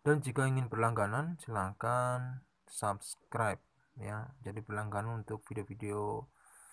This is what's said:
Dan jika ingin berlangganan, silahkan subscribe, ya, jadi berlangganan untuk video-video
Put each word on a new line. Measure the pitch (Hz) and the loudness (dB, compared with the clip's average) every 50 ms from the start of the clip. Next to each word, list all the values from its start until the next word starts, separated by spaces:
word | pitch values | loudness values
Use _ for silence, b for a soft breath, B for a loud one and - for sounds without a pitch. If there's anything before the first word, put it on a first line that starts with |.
Dan | _ 147 151 151 127 | _ 6 4 6 4
jika | 131 117 139 135 131 | 0 2 2 4 4
ingin | 131 131 127 117 110 | 4 2 2 0 2
berlangganan, | 110 113 113 117 113 104 101 107 127 147 165 175 | 4 4 4 6 4 2 2 2 0 0 -2 -4
silahkan | 156 - - 113 107 95 95 101 - - 113 120 123 123 123 123 123 127 127 131 131 - _ _ _ _ | -6 -6 -4 -2 0 0 0 -2 -2 0 2 2 2 2 2 0 0 -2 -4 -6 -8 -10 _ _ _ _
subscribe, | - - - - 104 98 101 - - - _ _ _ - 110 113 107 95 - _ _ _ _ _ _ _ - | -12 -8 -2 0 0 0 0 -4 -12 -14 _ _ _ 0 2 2 2 2 0 _ _ _ _ _ _ _ -10
ya, | 107 104 104 107 110 127 131 - | -6 -6 -4 -4 -6 -8 -10 -12
jadi | - 107 104 110 107 | -10 -8 -8 -8 -6
berlangganan | - 104 104 107 107 104 104 104 113 117 113 107 - | -4 -4 -4 -2 -2 -2 -2 -2 -2 -4 -4 -4 -6
untuk | 110 107 - | -8 -8 -8
video-video | - 117 110 101 - - 113 110 104 101 104 104 104 107 110 135 - B B B B B B B B | -8 -6 -6 -6 -6 -8 -8 -4 -4 -2 -2 -2 -2 -2 -4 -6 -10 B B B B B B B B